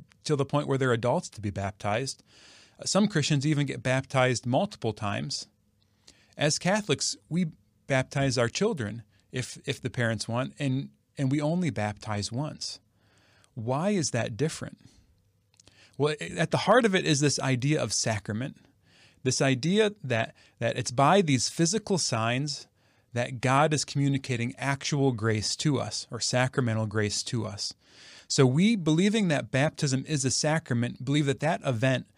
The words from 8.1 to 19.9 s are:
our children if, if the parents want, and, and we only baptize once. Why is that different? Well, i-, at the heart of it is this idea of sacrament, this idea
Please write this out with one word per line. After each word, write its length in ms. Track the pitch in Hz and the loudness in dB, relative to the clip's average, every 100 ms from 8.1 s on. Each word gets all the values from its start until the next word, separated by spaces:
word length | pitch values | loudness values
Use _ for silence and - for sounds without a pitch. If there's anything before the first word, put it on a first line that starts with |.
| 143 139 123 | 0 0 2
our 100 | 117 | 0
children 540 | - 208 170 104 117 - _ _ | 0 -2 -2 -6 -8 -14 _ _
if, 260 | 127 - - - | -8 -8 -8 -8
if 160 | - | -6
the 80 | - | -6
parents 380 | - 117 110 - | -2 -2 -2 -4
want, 260 | 117 131 - | -4 -4 -4
and, 300 | 139 131 - _ _ - | -2 -2 -6 _ _ -4
and 140 | 135 | -2
we 80 | 147 | 0
only 300 | 147 175 170 | 0 0 -2
baptize 600 | 107 104 104 - 104 95 | -2 -4 -4 -6 -6 -4
once. 480 | 117 202 - - - _ _ _ _ _ _ _ | -6 -6 -8 -12 -12 _ _ _ _ _ _ _
Why 360 | - 113 135 190 | -8 -4 0 0
is 200 | 202 143 | 0 0
that 260 | 120 113 104 | -2 -2 -2
different? 400 | 156 - - - - _ _ _ _ _ _ _ _ - - - | -4 -4 -12 -14 -20 _ _ _ _ _ _ _ _ -20 -12 -2
Well, 180 | 147 151 | 0 -2
i-, 120 | 170 175 | -6 -4
at 140 | 160 | 0
the 80 | 151 | 0
heart 260 | - 233 | 4 6
of 100 | 233 | 6
it 120 | 185 151 | 4 2
is 140 | 139 | 4
this 200 | 147 - | 2 2
idea 420 | 135 123 139 151 | 0 0 2 0
of 120 | 117 | 0
sacrament, 640 | - 120 107 - 107 135 - _ _ _ _ - _ | -2 -2 -4 -4 -6 -6 -12 _ _ _ _ -20 _
this 180 | 131 - | -2 2
idea 520 | 139 127 156 202 214 | 2 2 2 2 2